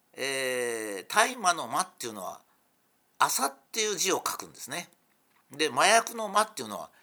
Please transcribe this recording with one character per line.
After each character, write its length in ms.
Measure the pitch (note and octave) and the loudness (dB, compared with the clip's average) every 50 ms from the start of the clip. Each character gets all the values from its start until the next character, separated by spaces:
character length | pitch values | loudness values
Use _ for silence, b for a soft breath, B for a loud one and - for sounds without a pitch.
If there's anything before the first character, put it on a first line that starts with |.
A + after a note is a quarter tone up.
| _ _ _ | _ _ _
え 920 | - B2+ C3+ C3+ C3+ C3 B2+ B2+ B2 A#2+ A#2+ A#2 A2+ A2 G#2+ G2+ F#2 F2+ - | -8 -6 -4 -2 -2 -2 0 0 0 -2 -2 -4 -4 -6 -6 -8 -8 -8 -2
ー、 60 | - | 2
大 220 | G#3 A#3 C4 B3+ | 2 2 2 0
麻 200 | B3+ G3+ F3+ E3+ | 2 2 2 2
の 100 | D#3+ C3+ | 2 -2
麻 180 | A2+ C3 D#3 F#3 | -2 -2 -2 -2
っ 40 | - - _ | -2 -6 _
て 80 | - | -8
い 60 | A#2 | -8
う 20 | G#2+ | -8
の 100 | G#2 F#2 | -6 -8
は、 180 | F2 E2 - - _ _ _ _ _ _ _ _ _ _ _ _ _ _ _ | -8 -10 -12 -16 _ _ _ _ _ _ _ _ _ _ _ _ _ _ _
麻 300 | C3+ D3 - - - E3+ | 2 2 4 0 0 -2
っ 60 | - - _ _ | -4 -6 _ _
て 100 | - A3+ | -4 -2
い 120 | G#3+ G#3+ G3+ | -2 0 0
う 40 | D#3 | 0
字 140 | C#3+ F#3+ | 2 2
を 60 | D#3+ - | 2 2
書 200 | - - - - | 0 -2 -6 -6
く 80 | G2 | -10
ん 80 | E2+ D2 | -14 -14
で 60 | - | -16
す 100 | - A#2 | -12 -10
ね。 200 | C#3 E3+ F3 - _ _ _ _ _ _ _ _ _ _ _ _ | -10 -10 -10 -12 _ _ _ _ _ _ _ _ _ _ _ _
で、 180 | B2+ - D#3 D3 | -4 -2 -2 0
麻 180 | B2 C#3 D#3+ F#3+ | 4 4 6 6
薬 280 | A3 A3+ A3+ - A#3 | 6 6 4 2 -4
の 140 | A3+ A3 G3+ | -8 -8 0
麻 120 | G3 G#3 G#3+ | 0 0 0
っ 100 | G#3+ - | 0 -2
て 80 | - | -8
い 40 | B2 | -8
う 20 | G#2+ | -8
の 100 | G2+ F2 | -8 -8
は、 140 | D#2 - b b | -10 -12 b b